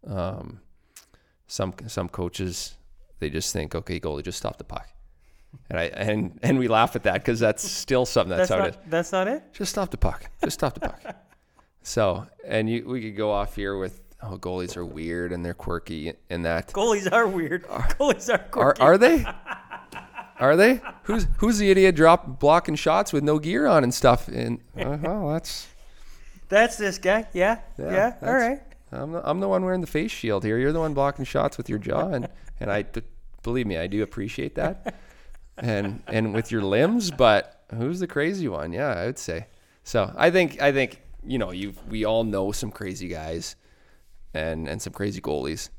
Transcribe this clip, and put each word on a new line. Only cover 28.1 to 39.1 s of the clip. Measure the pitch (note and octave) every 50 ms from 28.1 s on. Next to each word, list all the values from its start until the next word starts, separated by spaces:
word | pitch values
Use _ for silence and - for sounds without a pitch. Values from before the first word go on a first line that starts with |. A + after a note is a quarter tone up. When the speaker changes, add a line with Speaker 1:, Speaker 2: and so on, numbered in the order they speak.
| A#3+ -
Speaker 1:
that's | - A3 B3 C4 A#3+ A#3
Speaker 2:
right. | C4+ C#4+ - - - - - - -
Speaker 1:
I'm | B2+ C3 D3 D#3+
the, | E3+ - -
I'm | D3 F3
the | G3 G3
one | F#3+ F#3 F#3
wearing | F#3 F#3 F#3 F3
the |
face | D#3 - D3+ E3 A3+
shield | - - - A2+ G#2 G2 G2
here. | G#2+ A2
You're | A#2+ B2+ C#3+ D#3
the | E3
one | D#3+ D#3 D3
blocking | C#3 C#3 C#3 C#3 - C3+
shots | - - C#3 C#3+ C#3+ - -
with | B2 -
your | - G#3+
jaw, | F#3+ - - - D#3 F#3
and, | F3+ B2+ A#2 - - - -
Speaker 2:
<laughs> | - - -
Speaker 1:
and | - - G2+
I | G#2 G2+
d-, | - - A2+ - - - - - - - - -
believe | A2+ A#2+ C3 B2
me, | G#2 F#2
I | E2 E2+
do | F#2 F#2+ G#2 G#2+
appreciate | - - - G2+ A2 - - C3+ C#3 -
that, | - D3+ D#3 F#3+ - - - - - - - - - - - - - - - - -
and, | - A#2+ A2 G2+ G2+ G2 G2 - -
and | - - A2 A2 A2 G2+
with | A2 A2+ -
your | A#2+ A2+ G2+
limbs. | F#2+ G2 A2 C#3+ F3 A3+ A#3+ G#3+ F3
But | D3 - C3 A#2 G#2+ G2+ - - - _ _ _ A#2
who's | A2 A#2 C3 E3+ F3+
the | F#3
crazy | E3 - D3 C#3+ E3 G3 G3 F3 C3
one? | F#2 D#2 D2 E2 E2+
Yeah, | F2+ C#3 D3 A#2+
I | F2 F2
would | A2+